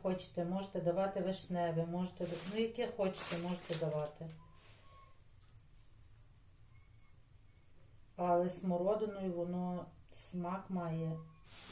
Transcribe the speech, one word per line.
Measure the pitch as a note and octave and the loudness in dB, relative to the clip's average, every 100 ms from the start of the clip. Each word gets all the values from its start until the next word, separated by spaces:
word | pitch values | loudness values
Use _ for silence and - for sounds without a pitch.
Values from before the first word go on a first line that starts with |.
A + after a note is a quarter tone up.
хочете. | F#3+ F#3 - - E3+ | 0 0 -2 -2 0
Можете | F#3+ G3 F#3+ | 0 0 0
давати | E3 F3 G3 G3 | 2 4 2 2
вишневе, | F3+ F#3+ - F3+ E3+ D#3+ E3+ | 0 0 0 2 2 2 2
можете, | F3 F3+ - E3+ E3 E3+ | 0 -2 -2 -4 -2 -2
ну, | G#3+ | 0
яке | A3+ A3+ A#3 | 0 2 -2
хочете, | - G3 F#3+ - F3 | 2 0 0 -4 -2
можете | F3 F3+ - D#3 | 0 -2 -2 0
давати. | D#3 D3+ D3+ - D#3+ - - - - - - - - - - - - - - - - - - - - - - - - - - - - - - - - - - - - - - - | 2 0 -2 -6 -10 -10 -16 -20 -20 -20 -20 -20 -20 -20 -20 -20 -20 -20 -20 -20 -20 -20 -20 -20 -20 -20 -20 -20 -20 -20 -20 -20 -20 -20 -20 -20 -20 -20 -20 -20 -20 -20 -16 0
Але | F3+ F3 F3+ | 6 8 6
смородиною | - F#3 F3 F#3 G#3+ A3 G3 F#3+ | 2 2 4 4 4 2 0 -2
воно | F3 F3 F3+ F3+ F3 E3+ - - | 0 0 0 0 -2 -6 -12 -18
смак | - - F3+ F3 G3 G3 | -16 -8 -4 -2 -2 -2
має | F#3 E3+ D#3+ E3 D#3+ - - - - - | -2 0 0 0 -4 -8 -18 -18 -16 -8